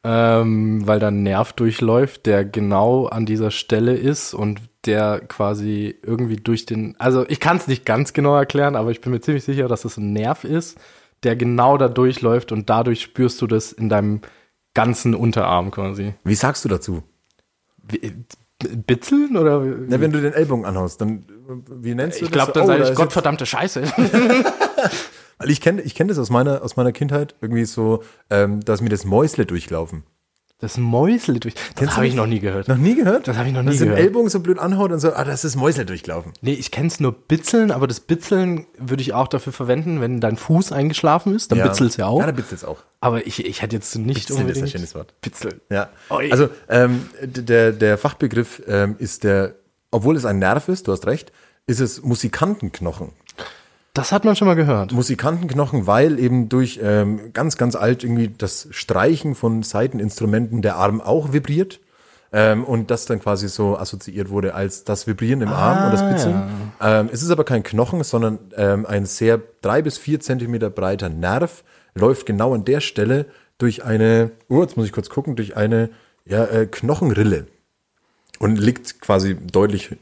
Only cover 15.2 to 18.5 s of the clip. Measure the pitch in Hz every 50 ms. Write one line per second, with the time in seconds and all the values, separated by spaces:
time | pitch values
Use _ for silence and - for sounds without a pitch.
15.2 | 123 117 107 117 95 90 90 90 90 98 - - 98 95 98 101 98 104 101 _
16.2 | _ 92 104 101 - 135 143 - - 113 98 87 - - 90 82 - _ _ _
17.2 | _ _ _ _ _ _ _ _ _ _ _ _ _ 104 110 - - 110 - -
18.2 | 120 _ - _ _ _